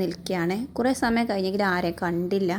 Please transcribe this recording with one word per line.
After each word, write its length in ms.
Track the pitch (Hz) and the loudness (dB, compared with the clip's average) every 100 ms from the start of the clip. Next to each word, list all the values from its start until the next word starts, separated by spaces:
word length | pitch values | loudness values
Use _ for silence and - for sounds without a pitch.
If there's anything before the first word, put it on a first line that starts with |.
നിൽക്കുകയാണ്. 520 | 180 - - 185 170 202 262 - | 0 -4 -4 0 0 -2 -4 0
കുറേ 160 | 254 262 | 0 2
സമയം 240 | 240 233 233 | 2 2 0
കഴിഞ്ഞെങ്കിലും 360 | 202 190 202 196 | 0 0 0 2
ആരെയും 240 | 180 175 170 | 2 0 -2
കണ്ടില്ല. 500 | 180 170 180 196 180 | -2 0 0 0 2